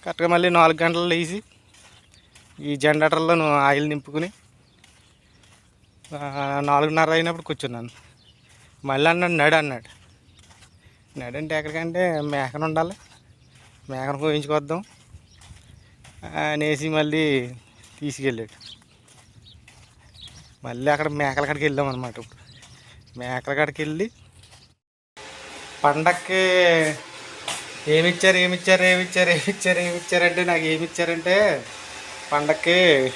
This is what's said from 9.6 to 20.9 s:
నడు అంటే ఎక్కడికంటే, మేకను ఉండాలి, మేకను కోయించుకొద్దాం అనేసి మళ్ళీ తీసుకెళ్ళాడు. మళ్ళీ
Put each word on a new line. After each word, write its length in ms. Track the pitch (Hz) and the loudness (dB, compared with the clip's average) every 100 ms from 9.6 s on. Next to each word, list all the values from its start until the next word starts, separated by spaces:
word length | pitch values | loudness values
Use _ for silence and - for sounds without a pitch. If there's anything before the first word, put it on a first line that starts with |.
| 147 123 - - - _ _ _ _ - - _ _ _ _ 143 | 2 -8 -14 -20 -20 _ _ _ _ -20 -20 _ _ _ _ -14
నడు 180 | 123 131 | -12 -10
అంటే 200 | 156 156 | -4 -4
ఎక్కడికంటే, 640 | 151 156 165 170 180 160 | -4 -6 -6 0 0 0
మేకను 440 | 147 143 131 147 160 | -2 -4 -4 -4 -2
ఉండాలి, 280 | 156 170 196 - - _ _ _ _ - _ - | -2 -2 -6 -18 -20 _ _ _ _ -20 _ -12
మేకను 300 | 131 135 139 | -8 -6 -4
కోయించుకొద్దాం 640 | 156 151 143 151 143 160 214 _ _ - _ - - - - - - _ - - - 156 151 | -2 -2 0 -2 -2 -8 -8 _ _ -20 _ -20 -20 -20 -20 -20 -20 _ -20 -20 -12 -6 -4
అనేసి 360 | 151 151 147 156 | -2 -2 -2 -2
మళ్ళీ 600 | 156 151 156 156 135 123 123 _ _ - - | -2 0 0 2 0 -2 -12 _ _ -20 -10
తీసుకెళ్ళాడు. 760 | 147 131 135 117 110 - - - _ _ _ - _ - - - - - - _ - - - - - _ 123 | -10 -4 -4 -4 -10 -16 -20 -20 _ _ _ -20 _ -20 -20 -20 -20 -20 -20 _ -20 -20 -20 -20 -20 _ -12
మళ్ళీ 260 | 120 135 | -4 0